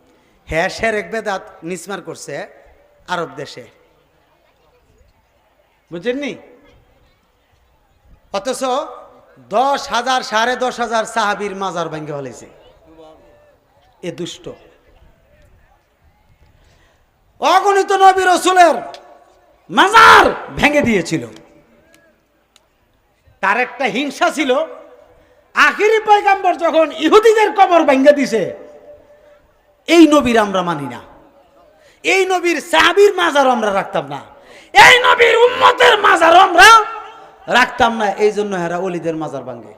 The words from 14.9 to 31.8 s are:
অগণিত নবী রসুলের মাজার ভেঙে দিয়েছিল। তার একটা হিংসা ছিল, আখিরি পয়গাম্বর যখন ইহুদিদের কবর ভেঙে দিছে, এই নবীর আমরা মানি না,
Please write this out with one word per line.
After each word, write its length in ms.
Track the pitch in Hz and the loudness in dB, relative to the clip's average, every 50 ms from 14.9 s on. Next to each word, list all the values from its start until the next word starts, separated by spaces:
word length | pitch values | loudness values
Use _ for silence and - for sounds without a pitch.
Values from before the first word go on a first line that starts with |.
| _ _ _ _ _ _ _ _ _ _ _ _ _ _ _ _ _ _ _ _ _ _ _ _ _ _ _ _ _ _ _ _ _ _ _ _ _ _ _ _ _ _ _ _ _ _ _ _ _ _ | _ _ _ _ _ _ _ _ _ _ _ _ _ _ _ _ _ _ _ _ _ _ _ _ _ _ _ _ _ _ _ _ _ _ _ _ _ _ _ _ _ _ _ _ _ _ _ _ _ _
অগণিত 520 | - 285 349 381 381 403 392 392 381 392 | -2 0 0 2 2 2 2 0 0 0
নবী 300 | 392 381 381 381 381 381 370 | 0 2 4 4 4 4 2
রসুলের 500 | 370 359 330 - 349 370 370 349 330 269 214 - - - - - - - - _ _ _ _ _ _ _ _ _ - | 0 0 0 0 2 4 4 4 4 2 0 -6 -14 -16 -20 -20 -20 -20 -20 _ _ _ _ _ _ _ _ _ -6
মাজার 640 | 156 240 330 392 440 453 453 453 453 415 349 285 - - - - - | -2 0 0 4 4 6 6 8 6 6 4 2 0 -6 -10 -14 -6
ভেঙে 260 | - - 285 294 294 | -4 -2 0 0 0
দিয়েছিল। 460 | 269 240 220 185 165 - 165 147 120 113 110 - - _ _ _ _ _ _ _ _ _ _ _ _ _ _ _ _ _ _ _ _ _ _ _ _ _ _ _ _ _ _ _ _ _ _ _ _ _ _ _ | 0 0 0 -2 -2 -4 -6 -6 -6 -10 -16 -20 -20 _ _ _ _ _ _ _ _ _ _ _ _ _ _ _ _ _ _ _ _ _ _ _ _ _ _ _ _ _ _ _ _ _ _ _ _ _ _ _
তার 200 | - 190 202 233 | -4 -2 -2 -2
একটা 260 | 247 247 - - 269 | -4 -6 -6 -6 -6
হিংসা 440 | 247 - 233 294 285 - - 349 339 | -4 -4 -4 -6 -6 -4 -2 -2 -2
ছিল, 360 | - 269 311 262 247 277 320 320 - - - - - - _ _ _ _ _ _ _ _ _ _ - | -2 -2 -2 -2 -2 -2 -4 -6 -10 -16 -20 -20 -20 -20 _ _ _ _ _ _ _ _ _ _ 0
আখিরি 460 | - 269 294 254 - 392 427 453 427 427 | 2 2 2 2 2 0 0 0 0 2
পয়গাম্বর 500 | 427 415 415 392 392 392 381 381 359 339 | 2 2 2 4 2 0 0 0 -2 -2
যখন 360 | - 339 320 269 320 320 294 | -2 -2 -2 0 0 0 0
ইহুদিদের 600 | 285 - 302 311 349 427 427 466 427 440 427 392 | -2 -4 0 2 4 4 6 4 4 4 2 0
কবর 320 | - 403 381 370 349 330 311 | 2 2 2 4 4 4 4
ভেঙে 280 | 277 277 269 269 294 | 2 2 4 4 4
দিছে, 460 | 285 285 262 - 226 220 175 139 - - - - - - - - - - _ _ _ _ _ _ _ _ _ _ _ _ _ _ _ _ _ - | 4 4 0 -2 -2 -4 -4 -6 -8 -12 -18 -20 -20 -20 -20 -20 -20 -20 _ _ _ _ _ _ _ _ _ _ _ _ _ _ _ _ _ 2
এই 200 | 311 349 320 294 | 6 6 6 6
নবীর 300 | 302 294 247 247 233 226 | 6 4 2 2 2 0
আমরা 240 | 208 202 190 190 | 0 0 -2 -4
মানি 260 | 180 175 170 151 143 123 | -4 -4 -4 -6 -8 -10
না, 140 | 120 117 - - - - _ _ _ _ _ _ _ _ _ _ _ _ | -12 -14 -18 -20 -20 -20 _ _ _ _ _ _ _ _ _ _ _ _